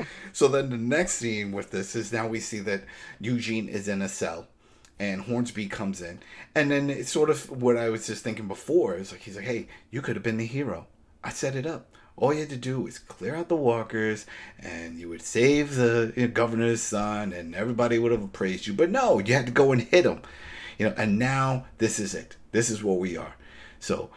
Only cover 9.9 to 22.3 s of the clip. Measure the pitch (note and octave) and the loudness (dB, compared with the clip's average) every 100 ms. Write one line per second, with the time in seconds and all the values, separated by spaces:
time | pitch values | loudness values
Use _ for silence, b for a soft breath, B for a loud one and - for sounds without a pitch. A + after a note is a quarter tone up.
9.9 | A2+ - G#2 A2+ A2 A2+ C3+ C3+ E2 - | -6 -4 -4 -2 -2 -2 -4 -4 -6 -10
10.9 | _ _ _ - - C#3 C3 D#3 D#3 - | _ _ _ -10 -4 -4 -2 -4 -6 -12
11.9 | b b - C3 D3+ D3 B2+ B2+ C3 - | b b 0 2 2 -2 -6 -4 -2 -4
12.9 | - - - G2 D#3+ E3+ E3 B2+ A#2 A2 | -8 -18 -10 -6 -4 0 2 4 2 0
13.9 | A2 G#2+ G#2 B B B - F2 E2+ E2 | 0 0 -2 B B B -14 -12 -10 -10
14.9 | E2 E2+ E2 - A2 B2+ D3 D3 C3 A#2+ | -12 -12 -10 -2 4 6 6 2 4 4
15.9 | A#2 A2+ B2 A#2+ A#2+ A#2+ A2+ A#2 A2+ - | 4 2 2 2 2 2 2 2 2 0
16.9 | G#2 G#2 G#2 G#2 F2 E2 F2 A#2 A#2 A#2+ | -2 -2 -2 -4 -6 -8 -4 -2 2 4
17.9 | A#2 A#2 A#2 G2 - G2 F#2 G#2+ G2+ E3+ | 4 4 2 0 -2 -2 -2 -2 2 2
18.9 | B3+ A#3+ A#2+ G2 C3+ B2 B2 C3+ B2+ A#2+ | 4 4 4 4 2 4 4 6 4 6
19.9 | F3+ B2+ - B B B B B - G#2 | 6 6 2 B B B B B -2 0
20.9 | - G#2+ G#2 B2+ C3+ C3+ C3 - - A2 | 2 2 2 2 2 2 0 -4 0 0
21.9 | - G2 E2 - | 0 -4 -6 -12